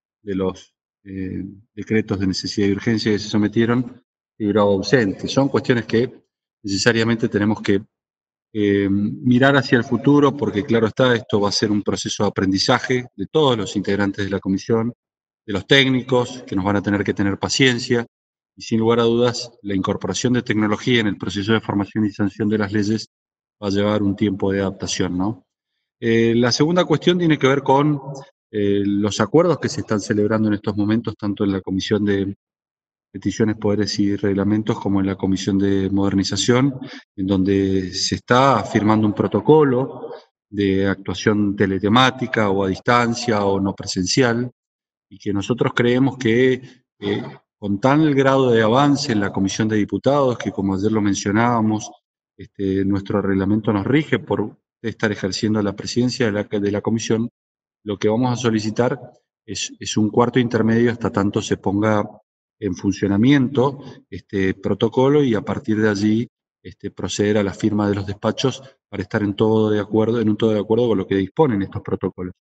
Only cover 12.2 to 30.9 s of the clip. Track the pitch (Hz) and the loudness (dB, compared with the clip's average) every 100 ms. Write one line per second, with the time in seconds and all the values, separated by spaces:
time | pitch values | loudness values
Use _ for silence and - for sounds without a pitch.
12.2 | 101 101 95 95 - 123 - 127 123 - | -2 0 0 0 2 0 0 -4 -4 -10
13.2 | 95 160 143 117 98 107 98 98 101 98 | -4 2 2 2 -2 -4 -2 0 0 -2
14.2 | 98 98 98 95 - 113 117 - _ _ | -4 -4 -2 -2 0 -2 -2 -6 _ _
15.2 | _ _ - 98 - 139 131 131 117 127 | _ _ -8 -8 2 4 4 0 0 0
16.2 | 120 - - 95 95 101 101 101 104 98 | -2 -6 -8 -4 -2 -2 0 -2 -2 -2
17.2 | 101 95 98 - 131 120 131 120 117 _ | -2 -2 -4 0 2 0 -2 -4 -4 _
18.2 | _ _ _ - - 113 110 117 117 117 | _ _ _ -20 -4 0 2 2 2 2
19.2 | 120 113 - - 101 98 95 92 92 92 | 2 -2 -8 -14 -6 -4 -2 -4 -4 -4
20.2 | 127 123 117 104 107 104 - 120 107 90 | 0 0 0 -2 0 -2 0 0 0 -2
21.2 | - 95 101 113 - 101 98 110 104 101 | -6 -4 0 0 0 -4 -4 -2 -4 -2
22.2 | 104 - 107 107 98 107 101 110 - _ | -4 -2 -2 -2 -2 -2 -2 -2 -6 _
23.2 | _ _ _ _ 104 98 104 104 101 98 | _ _ _ _ -4 0 0 0 0 0
24.2 | 104 98 101 98 98 95 - - 92 90 | -2 0 -2 0 -2 -4 -8 -4 -4 -2
25.2 | 98 113 _ _ _ _ _ _ 117 113 | -4 -6 _ _ _ _ _ _ 0 2
26.2 | 117 117 120 - 151 180 175 151 - 180 | 2 4 2 2 2 2 0 0 2 2
27.2 | 170 147 131 139 135 135 151 147 - - | 2 2 2 2 4 4 4 0 -6 -14
28.2 | - _ _ 107 101 101 101 101 104 101 | -16 _ _ -2 0 2 0 0 0 0
29.2 | 104 147 175 147 120 - - 107 - 104 | 2 2 2 0 -2 -6 -4 -4 -2 0
30.2 | 104 110 107 104 - 98 104 | 0 0 0 -2 -2 -2 0